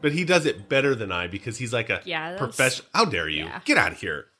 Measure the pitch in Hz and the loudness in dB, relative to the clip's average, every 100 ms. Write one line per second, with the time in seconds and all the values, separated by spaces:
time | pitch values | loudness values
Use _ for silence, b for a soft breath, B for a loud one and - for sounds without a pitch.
0 | 151 156 170 180 151 - 101 135 139 127 | 0 0 4 4 4 -2 0 2 2 0
1 | 101 90 87 98 - 110 120 117 113 92 | -2 -4 -4 -6 -8 -6 -4 -2 -2 -4
2 | - 165 160 185 240 - 131 - - - | -4 -6 -6 -6 -6 2 2 2 -2 2
3 | 214 90 80 78 78 - - 226 87 78 | 2 2 -2 -2 -4 -8 0 2 2 0
4 | 95 73 - | -6 -6 -10